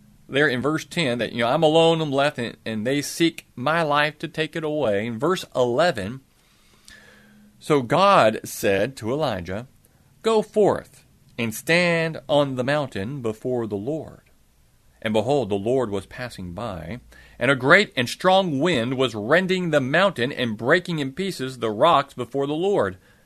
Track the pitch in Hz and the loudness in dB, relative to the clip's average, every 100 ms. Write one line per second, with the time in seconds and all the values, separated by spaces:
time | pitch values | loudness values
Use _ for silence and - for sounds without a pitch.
0 | _ _ - 131 151 123 127 156 - - | _ _ -6 0 0 0 -2 -4 -4 -4
1 | 147 120 110 117 117 147 160 160 165 165 | -2 -2 -4 -2 0 2 4 6 4 4
2 | 156 135 143 147 117 - - 110 110 143 | 0 0 0 0 -6 -8 -8 -4 -2 -2
3 | 135 - 170 165 - - 127 165 156 143 | -4 0 0 0 -12 -6 -2 0 0 2
4 | 151 151 160 - 156 165 156 151 123 101 | 0 -2 -8 -6 -6 -4 -4 -2 0 0
5 | 113 113 147 185 - 131 123 120 175 123 | -2 -2 -2 -2 -4 0 0 2 2 0
6 | 95 131 - _ _ _ _ _ - - | -6 -10 -16 _ _ _ _ _ -20 -20
7 | - - _ _ _ _ - 147 120 143 | -20 -20 _ _ _ _ 0 0 2 4
8 | 196 190 113 110 - - 110 98 113 135 | 6 8 6 4 -4 -4 0 2 0 -4
9 | 110 139 151 98 87 95 127 _ _ _ | -6 -2 -2 -4 -6 -10 -10 _ _ _
10 | _ _ 220 220 214 214 190 110 - - | _ _ 0 0 0 2 2 2 -4 -20
11 | _ _ _ - 117 110 - 170 175 165 | _ _ _ -8 -6 -4 0 2 2 0
12 | 165 160 - 147 143 131 123 151 135 104 | -2 -6 0 2 2 0 -2 -2 -2 -6
13 | 98 143 113 107 127 123 113 101 107 156 | -6 -6 -6 -6 -4 -4 -4 -4 -6 -8
14 | - - _ _ _ _ _ _ _ _ | -10 -18 _ _ _ _ _ _ _ _
15 | 110 110 110 143 107 101 101 131 117 101 | -2 0 2 0 0 -2 0 0 0 -4
16 | - - 123 - 90 87 117 87 80 117 | -8 -12 -14 -12 -12 -10 -10 -10 -12 -14
17 | - - - - 120 135 127 180 208 - | -16 -20 -20 -4 0 2 4 4 4 -2
18 | 120 - 185 190 190 135 170 131 117 131 | -4 -2 2 2 2 0 0 0 0 0
19 | 131 107 104 160 185 185 180 147 131 156 | -2 -2 2 2 2 0 2 0 2 2
20 | 196 151 113 - 120 107 117 175 175 165 | 2 0 -4 -2 -4 -2 2 2 0 -6
21 | 139 135 196 165 131 127 117 107 156 151 | -6 -6 -6 -6 -8 -4 -4 2 4 4
22 | 139 - 120 139 139 151 190 190 101 92 | 2 -6 -8 -4 -4 -2 0 0 0 -4
23 | _ _ | _ _